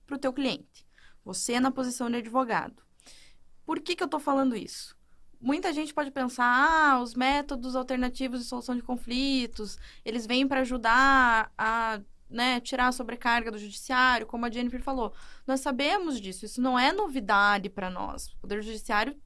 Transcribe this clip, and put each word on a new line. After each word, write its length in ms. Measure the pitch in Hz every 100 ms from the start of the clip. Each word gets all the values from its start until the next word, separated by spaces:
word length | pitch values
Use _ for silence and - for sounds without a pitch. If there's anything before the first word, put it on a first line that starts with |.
pro 140 | - 277
teu 160 | 269
cliente. 520 | 262 262 180 - - - _ - -
Você 340 | 202 185 - 240
na 120 | 262
posição 400 | 262 247 247 240
de 60 | 240
advogado. 640 | 220 247 247 180 - - _ _ - - - - - -
Por 160 | - 320
que 160 | - 349
que 60 |
eu 60 | 330
tô 100 | 302
falando 360 | 294 277 269
isso? 400 | 214 - - - - _ - - -
Muita 320 | 240 311 370
gente 220 | 294 302
pode 160 | 302 277
pensar, 340 | 277 247 247
"Ah, 560 | 240 247 302 320 302 254
os 140 | 247
métodos 600 | 247 262 285 285 262 254
alternativos 680 | 254 254 254 254 254 262 247
de 60 | 240
solução 300 | 247 247 247
de 60 |
conflitos, 960 | - 247 233 247 277 262 240 - 208 - - -
eles 220 | - 233 220
vêm 200 | 254 269
pra 140 | 269
ajudar 920 | 254 254 226 240 269 269 247 220 - -
a, 420 | 220 226 226 214 208 - -
né, 300 | 233 254 240
tirar 260 | 240 254 247
a 60 |
sobrecarga 580 | 247 226 240 247 240 226
do 80 | 214
judiciário", 640 | 208 - - 254 254 240
como 220 | 220 233 240
a 40 |
Jennifer 300 | 233 247 247
falou. 320 | 277 269 220 - - -
Nós 140 | - 269
sabemos 640 | 285 254 285 403 339 247
disso, 240 | 196 180
isso 180 | 214 -
não 160 | 254 247
é 140 | 269
novidade 760 | 339 403 262 196 202 202 202 196
pra 220 | 202 185
nós. 380 | 180 - - -
O 80 | -
Poder 260 | 196 208
Judiciário 580 | 214 214 - 208 233 285